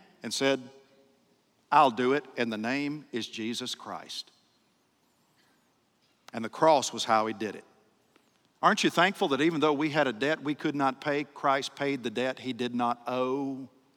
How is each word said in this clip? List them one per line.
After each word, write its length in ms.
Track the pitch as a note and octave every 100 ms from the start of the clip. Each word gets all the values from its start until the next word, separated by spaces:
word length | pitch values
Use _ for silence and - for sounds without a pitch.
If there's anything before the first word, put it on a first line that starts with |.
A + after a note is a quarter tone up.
| _ _
and 100 | A#2+
said, 340 | - C3+ C3 B2 - _ _ _ _ _ _ _ _ -
"I'll 200 | D3 C#3
do 220 | A2 B2+
it, 120 | C#3+ - -
and 140 | A#2
the 60 | G#2+
name 480 | A#2 C3+ C#3+ D3+ C#3
is 160 | A#2 G#2+
Jesus 480 | - A2+ A#2 B2 -
Christ." 560 | G#2+ E2+ D#2+ - - _ _ _ _ _ _ _ _ _ _ _ _ _ _ _ _ _ _ _ -
And 100 | A2+
the 60 | A2+
cross 420 | - D#3+ D3 A#2+
was 120 | A2+
how 240 | A#2+ A2 A2
he 80 | G#2+
did 180 | G#2+
it. 120 | - - _ _ _ _ _ _ _ _ _
Aren't 200 | D#3+ G#3
you 60 | E3
thankful 380 | - F3+ G3 F#3
that 140 | C3+
even 180 | D#3+ D#3+
though 140 | D#3
we 180 | C#3+ D#3
had 160 | D3+ D3+
a 60 |
debt 280 | A2 C3+ D#3
we 140 | C#3 D3
could 180 | D#3
not 260 | C#3+ C3+ B2+
pay, 260 | D3+ C#3+ D3
Christ 500 | - D3 C#3 C3 -
paid 260 | C#3 C#3
the 80 | A#2
debt 300 | A2 C3 B2+
he 120 | B2
did 220 | A#2 B2
not 260 | A#2+ A#2+ A#2+ -
owe? 640 | B2+ B2+ C#3 C#3 C3+ C3 _ _